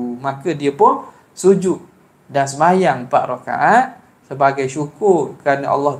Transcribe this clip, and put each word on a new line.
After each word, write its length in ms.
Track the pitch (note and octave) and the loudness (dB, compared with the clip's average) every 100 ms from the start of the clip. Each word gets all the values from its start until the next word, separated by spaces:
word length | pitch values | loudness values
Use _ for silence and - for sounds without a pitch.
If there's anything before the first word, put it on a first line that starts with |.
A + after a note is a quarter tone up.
| B2 A#2+ | -8 -6
Maka 400 | C3+ C3+ F#3 D3 | -8 -6 -4 -2
dia 160 | C#3+ C#3 | -2 2
pun 320 | A3 C#4 - - _ - | 2 2 -6 -20 _ -2
sujud 420 | F3+ F#3+ F3+ D3+ - _ _ _ - | 2 2 2 -4 -8 _ _ _ -6
dan 240 | C#3 C3+ | -4 -2
sembahyang 560 | C3+ E3 F#3 F3+ C3 B2 | 0 2 4 2 0 -2
empat 180 | C#3 - | -2 -2
rakaat 540 | B2 - A#2+ D3 A3 C4 - _ _ - | -4 -6 -2 2 2 2 -6 _ _ -14
sebagai 400 | C3+ C#3 C3+ C3 | 0 0 0 -4
syukur 720 | D#3 D3 - G#3+ F3 C3+ - | -4 -8 -2 2 2 0 -4
kerana 320 | C#3+ C#3 C#3 | -2 -2 0
Allah 240 | C3+ C#3+ C3+ | -2 -2 -2